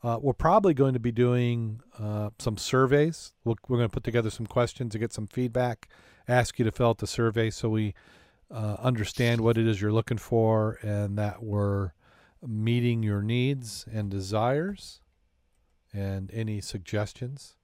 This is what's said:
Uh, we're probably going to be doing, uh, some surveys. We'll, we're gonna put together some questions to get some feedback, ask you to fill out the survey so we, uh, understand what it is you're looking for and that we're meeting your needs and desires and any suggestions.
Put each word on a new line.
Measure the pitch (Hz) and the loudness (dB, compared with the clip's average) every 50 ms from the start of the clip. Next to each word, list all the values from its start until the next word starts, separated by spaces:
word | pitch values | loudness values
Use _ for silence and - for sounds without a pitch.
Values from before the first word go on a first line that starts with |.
| - | -2
Uh, | 120 117 113 | -2 -4 0
we're | 139 139 127 | 0 -2 -2
probably | _ - 160 185 220 202 190 160 | _ 2 4 4 6 6 4 4
going | 127 139 135 127 | 4 4 2 2
to | 127 | 0
be | 113 120 | 0 -2
doing, | 117 110 123 123 123 123 123 120 120 117 117 110 107 113 - _ _ - | 2 4 4 4 4 2 2 0 0 -2 -4 -4 -6 -10 -14 _ _ -8
uh, | 107 104 107 104 104 104 - _ | -6 -4 -4 -4 -4 -6 -8 _
some | - 120 107 | -6 -4 -4
surveys. | 98 - - - 127 131 131 135 143 147 165 160 - - - _ _ _ | -4 -4 0 2 4 4 6 6 4 4 2 0 -6 -14 -18 _ _ _
We'll, | 117 113 - - | -4 -4 -4 -2
we're | - 127 120 | -2 0 2
gonna | 120 107 | 2 0
put | - - - | -2 -4 -6
together | - 113 120 113 110 | 0 0 0 0 0
some | - - 113 | -4 -6 -10
questions | - - 123 120 117 - - 127 117 104 | -4 0 0 0 0 -2 -6 -8 -6 -4
to | 110 | -4
get | 110 117 - | -4 -4 -4
some | - 110 | -8 -10
feedback, | 104 - 127 127 123 113 127 123 123 117 - - _ _ - - - - _ _ - | -8 -4 -4 -4 0 0 0 0 0 -2 -6 -12 _ _ -20 -20 -20 -20 _ _ 2
ask | 123 123 117 - - - | 2 2 2 2 0 0
you | 123 | 0
to | 110 | 0
fill | - - 123 117 | 2 2 2 2
out | 117 - | 2 0
the | - | -4
survey | - - - 117 113 107 117 113 110 | -6 -2 0 0 2 2 2 0 0
so | 104 - - 117 | -2 -2 -2 0
we, | 110 110 107 104 101 - _ - - - - _ _ _ _ _ | 0 0 0 -2 -4 -8 _ -20 -20 -20 -20 _ _ _ _ _
uh, | - 117 110 104 104 - | -10 -6 -4 -4 -4 -2
understand | 120 127 127 113 104 95 - - 127 117 117 117 | 0 0 0 0 -2 -4 -2 0 2 2 4 4
what | 110 113 117 113 | 4 4 4 4
it | 113 | 4
is | 113 110 92 | 2 2 2
you're | 101 107 107 | 0 2 2
looking | 110 110 - 123 107 | 2 0 0 -4 -6
for | - - - 117 113 110 110 110 107 107 110 - - | -4 0 2 2 4 4 4 2 2 0 -2 -4 -6
and | 107 104 104 104 101 101 104 | -4 -2 -2 -2 -2 -2 -2
that | 104 104 104 - 117 | -2 -2 -4 -6 -8
we're | 110 104 104 101 101 101 98 98 92 - _ _ _ _ _ _ _ _ _ - | -4 0 0 2 2 0 0 -2 -4 -6 _ _ _ _ _ _ _ _ _ -10
meeting | 131 110 107 107 113 120 120 120 120 117 113 110 | -6 -4 -2 0 2 2 2 2 2 2 2 0
your | 107 101 101 101 | 0 0 0 0
needs | 107 117 123 123 131 143 135 123 110 98 - - - | 0 0 2 2 0 0 -2 -6 -12 -14 -14 -14 -8
and | 110 110 107 101 | -6 -4 -4 -4
desires | 98 98 95 95 104 107 110 123 135 147 165 196 202 - - - - - _ _ _ _ _ _ _ _ _ _ _ _ _ _ _ _ _ _ - | -4 -6 -4 -2 -2 0 2 2 2 0 -2 -4 -6 -10 -14 -20 -20 -20 _ _ _ _ _ _ _ _ _ _ _ _ _ _ _ _ _ _ -8
and | 101 98 98 98 98 95 98 110 | -6 -4 -4 -4 -4 -6 -8 -6
any | 113 113 110 107 104 | -6 -6 -4 -4 -6
suggestions. | 95 - - 107 87 - - 107 104 98 - - 123 123 139 143 - - _ _ | -8 -8 -10 -10 -10 -4 -2 -2 -2 -2 -6 -10 -10 -10 -10 -12 -16 -20 _ _